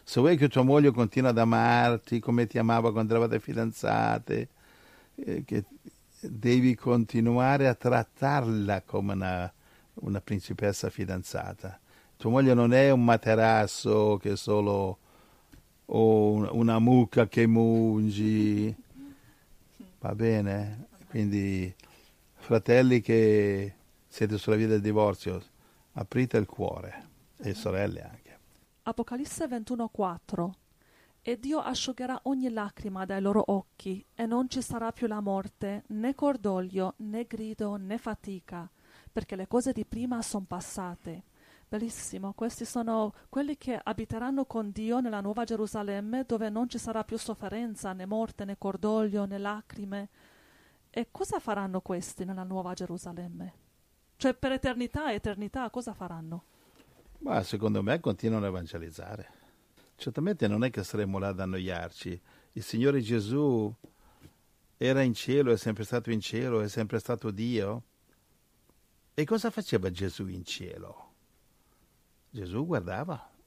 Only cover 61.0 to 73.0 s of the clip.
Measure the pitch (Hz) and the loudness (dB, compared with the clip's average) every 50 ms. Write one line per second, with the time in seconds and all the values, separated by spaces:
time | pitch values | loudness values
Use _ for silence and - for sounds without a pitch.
61 | 104 95 98 98 95 101 98 90 95 92 92 92 92 92 90 85 85 85 - - | -2 -2 -2 -2 -2 -4 -4 -4 -4 -4 -4 -4 -6 -6 -6 -6 -8 -10 -12 -12
62 | - - 90 90 - _ _ _ _ _ - - 101 - - 110 123 143 143 139 | -12 -10 -10 -12 -14 _ _ _ _ _ -14 -14 -10 -6 -2 0 2 2 2 2
63 | 117 104 120 113 101 104 120 143 147 143 127 113 107 104 113 - - - _ _ | 0 0 0 -2 0 -2 -2 0 2 2 2 0 0 -2 -6 -10 -16 -20 _ _
64 | _ _ _ _ - - _ _ _ _ _ _ _ _ _ - - 127 131 135 | _ _ _ _ -20 -20 _ _ _ _ _ _ _ _ _ -2 0 2 2 2
65 | 135 127 113 - - - 127 143 143 123 117 101 - 120 107 101 110 - - 120 | 2 2 0 -2 -2 0 2 2 4 4 2 2 0 -2 -4 -4 -6 -4 -4 -4
66 | 107 117 113 107 98 - - 113 127 131 120 110 107 104 - 117 110 98 - 113 | -2 -2 -4 -4 -4 -4 -4 -4 -2 -2 0 -2 -2 -2 -4 -6 -4 -4 -4 -4
67 | - - 120 113 - 113 104 95 110 120 123 110 98 98 107 120 120 _ _ _ | -4 -4 -6 -4 -6 -6 -6 -4 -4 -4 -2 -2 -2 -4 -6 -8 -12 _ _ _
68 | _ _ _ _ _ _ _ _ _ _ _ _ _ _ _ _ _ _ _ _ | _ _ _ _ _ _ _ _ _ _ _ _ _ _ _ _ _ _ _ _
69 | _ _ _ - 151 139 220 220 196 233 - - 202 - - 107 92 95 87 87 | _ _ _ -4 -2 0 0 -2 -2 -4 -6 -6 -4 -2 -2 -2 -2 -4 -4 -4
70 | 98 92 - - 98 95 92 90 87 - - - 90 87 80 - 92 - - - | -6 -6 -6 -8 -8 -10 -10 -10 -10 -10 -10 -10 -12 -12 -14 -14 -16 -18 -18 -20
71 | - - _ _ _ _ _ _ _ _ _ _ _ _ _ _ _ _ _ _ | -20 -20 _ _ _ _ _ _ _ _ _ _ _ _ _ _ _ _ _ _
72 | _ _ _ _ _ _ - 120 98 87 92 113 147 170 175 120 87 87 92 104 | _ _ _ _ _ _ -14 -12 -10 -8 -6 -6 -4 -4 -4 -4 -4 -4 -6 -6